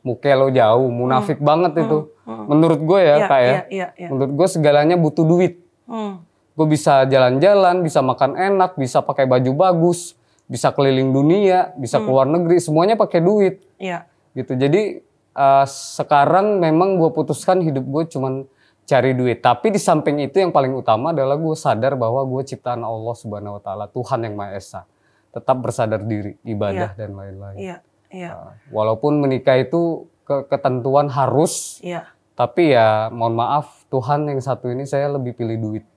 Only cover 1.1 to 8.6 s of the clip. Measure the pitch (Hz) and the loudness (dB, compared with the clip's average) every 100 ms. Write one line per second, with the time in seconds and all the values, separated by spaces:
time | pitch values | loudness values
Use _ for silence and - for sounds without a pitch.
1.1 | 131 107 143 143 156 175 156 151 151 151 | 0 0 0 2 2 2 0 0 -2 -4
2.1 | _ - 113 107 147 165 156 156 196 165 | _ -16 -14 0 4 4 2 2 4 4
3.1 | 147 156 139 123 135 - 190 180 - 170 | 4 4 4 4 2 -2 -8 -8 -10 -8
4.1 | 135 135 139 185 170 151 147 151 175 156 | -4 -2 0 0 2 4 4 4 2 2
5.1 | 151 160 175 180 175 _ _ - 226 214 | 2 2 4 2 -2 _ _ -12 -8 -8
6.1 | 190 165 _ _ - 156 151 - 139 135 | -10 -20 _ _ -2 0 2 2 4 4
7.1 | 135 127 131 180 202 185 180 170 156 131 | 4 4 4 4 6 4 2 0 0 0
8.1 | 127 135 139 190 196 | 0 -2 0 0 2